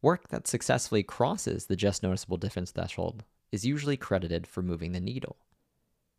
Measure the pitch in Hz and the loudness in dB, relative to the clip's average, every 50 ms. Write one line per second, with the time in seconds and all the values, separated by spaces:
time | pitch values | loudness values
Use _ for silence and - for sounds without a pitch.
0 | - 135 175 175 - - - - - - - 117 - - 127 123 - - - 107 | 6 4 4 4 0 -6 -6 -4 -4 -2 -4 -2 2 2 2 2 2 2 2 2
1 | 101 - - - 120 135 202 208 - - - - - - 98 87 101 101 95 - | 2 2 2 2 2 2 2 0 -2 -2 -2 -2 -2 -2 0 4 4 4 4 4
2 | - 92 92 92 - - 92 87 85 101 - - 90 - - - 85 87 - - | 0 0 0 0 -2 -4 -4 -2 -2 -2 -2 -4 -6 -4 -4 -4 -4 -4 -4 -4
3 | 87 87 85 - - _ _ _ _ _ - 104 98 123 143 147 143 143 143 131 | -4 -4 -4 -6 -14 _ _ _ _ _ -6 -2 0 0 0 0 2 0 0 0
4 | - - 104 95 90 82 85 85 85 - - - 92 90 87 82 82 82 90 90 | 0 0 0 0 2 2 -2 -2 -2 -4 -6 -4 -2 -2 -2 -2 -2 -4 -2 -2
5 | 90 98 120 131 - - - _ _ _ _ _ _ _ _ _ _ _ _ _ | -2 -2 -4 -4 -6 -8 -12 _ _ _ _ _ _ _ _ _ _ _ _ _
6 | _ _ _ | _ _ _